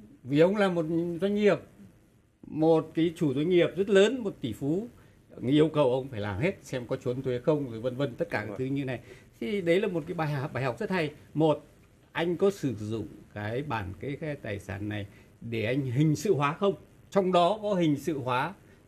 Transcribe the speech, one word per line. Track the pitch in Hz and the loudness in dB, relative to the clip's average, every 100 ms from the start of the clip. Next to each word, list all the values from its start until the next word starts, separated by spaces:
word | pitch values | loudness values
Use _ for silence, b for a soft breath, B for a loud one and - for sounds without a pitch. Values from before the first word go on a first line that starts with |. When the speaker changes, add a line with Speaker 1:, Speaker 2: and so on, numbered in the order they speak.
| - - | -20 -14
Speaker 1:
vì | 120 147 | 0 4
ông | 175 208 | 4 4
là | 196 | 2
một | 170 156 165 175 170 | 0 0 -2 -2 -2
doanh | 196 208 | -2 2
nghiệp, | 208 160 - - - - _ _ _ _ - | 4 2 -2 -20 -20 -20 _ _ _ _ -10
một | 151 160 160 160 | 2 4 4 2
cái | - 170 165 | 0 0 0
chủ | 151 | 0
doanh | 131 160 | 0 2
nghiệp | 180 160 160 | 4 4 0
rất | 202 | 4
lớn, | 196 214 262 | 6 6 2
một | 208 - | -6 -6
tỷ | - | -8
phú, | 147 139 175 240 - b b _ - | -4 -2 -2 -4 -14 b b _ -6
người | 117 | 2
yêu | 147 156 | 4 4
cầu | 151 135 | 4 2
ông | 131 135 | 2 -4
phải | 107 | -6
làm | 104 95 | -4 -2
hết | 165 196 | -2 -2
xem | - 131 120 | -8 -8 -6
có | 131 | -4
trốn | 123 127 | -4 -4
thuế | 131 123 | -4 -2
không, | 165 151 135 | 0 0 -2
rồi | 113 | -4
vân | 123 123 | -4 -2
vân, | 139 117 | -4 -4
tất | 170 | -4
cả | 113 | -4
các | 107 | -4
Speaker 2:
Đúng | 95 | -6
Speaker 1:
thứ | |
Speaker 2:
rồi. | 131 | -4
Speaker 1:
như | 139 131 | -2 -4
này. | 120 B B B - | -6 B B B -10
Thì | 233 202 | -4 -2
đấy | 170 175 | 2 2
là | 214 | 2
một | 170 156 | -4 -6
cái | |
bài | 170 156 | -4 -2
học, | 143 131 | -2 -4
bài | 120 | -4
học | 131 117 | -4 -4
rất | 202 | -2
hay. | 185 151 B B | -2 -2 B B
Một, | 147 156 147 - _ _ _ _ | 2 2 2 -4 _ _ _ _
anh | 143 170 165 | -4 -2 2
có | 202 | 0
sử | 196 143 104 | 0 -4 -4
dụng | 107 110 107 - - | -6 -6 -8 -14 -14
cái | 107 104 120 | -8 -6 -4
bản | 151 113 95 92 | -4 -4 -6 -8
kê | 127 143 | -10 -8
khai | 156 139 | -8 -8
tài | 113 104 | -8 -8
sản | - 101 104 | -8 -8 -6
này | 104 98 B B B | -6 -8 B B B
để | 120 113 107 | -6 -4 -2
anh | 135 | -2
hình | 135 117 156 147 | -2 2 2 2
sự | 220 | 0
hóa | 143 143 | 2 0
không? | 165 202 - - - - | 0 0 -2 -10 -20 -2
Trong | 196 185 | 0 4
đó | 175 175 214 | 4 4 2
có | 208 | 0
hình | 190 165 139 | 2 2 2
sự | 170 143 | 0 -4
hóa | 123 123 156 - b b | -2 -2 -2 -8 b b